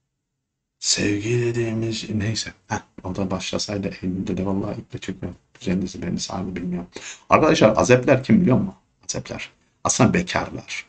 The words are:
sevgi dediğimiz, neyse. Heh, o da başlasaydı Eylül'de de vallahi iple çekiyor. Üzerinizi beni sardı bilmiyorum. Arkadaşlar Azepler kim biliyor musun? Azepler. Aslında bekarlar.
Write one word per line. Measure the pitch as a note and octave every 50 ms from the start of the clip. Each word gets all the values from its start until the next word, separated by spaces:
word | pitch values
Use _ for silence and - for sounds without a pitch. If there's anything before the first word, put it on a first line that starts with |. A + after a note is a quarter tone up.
| _ _ _ _ _ _ _ _ _ _ _ _ _ _ _ -
sevgi | - - - - - G2+ G#2 G2+ G2+ A2+ A#2+ A#2+
dediğimiz, | A#2+ A#2 A#2 A#2+ A#2 A2+ A2 A2+ A2+ A2+ A2 - - -
neyse. | G#2 A2 G2+ A2 A2 - - - - _ _ -
Heh, | A2 G#2 - _ _ - -
o | F#2+ F2+
da | F#2 G2 F#2
başlasaydı | G2 F#2 - - - F#2+ - - G#2 G2+ F#2+ F#2+ F#2 - -
Eylül'de | F#2 F2+ F#2+ F#2+ F#2 F#2
de | F2+ F#2
vallahi | G2 G2 G2 G2+ G#2 F#2+ -
iple | - _ - -
çekiyor. | - - F#2 F#2 - F2+ F2 - _ _ _ -
Üzerinizi | - F#2 F2+ F#2+ F#2+ F2+ - - -
beni | F2+ - -
sardı | - - - F#2+ F#2 - F#3
bilmiyorum. | F3+ F3 F3+ F3 F3 - - - - - - - - _ -
Arkadaşlar | - A2 D3+ D#3 D#3+ - C#3+ - -
Azepler | - - - B2 B2+ - - C#3 B2+ -
kim | - A2+ F#2+
biliyor | F2+ G#2+ C3 -
musun? | - - - _ _ _ _ _ _
Azepler. | - - - - - - - - - _ _ _ _ _ _ -
Aslında | F2 - - - G2 F2+
bekarlar. | F2+ F2+ - - - - - - - - - - - -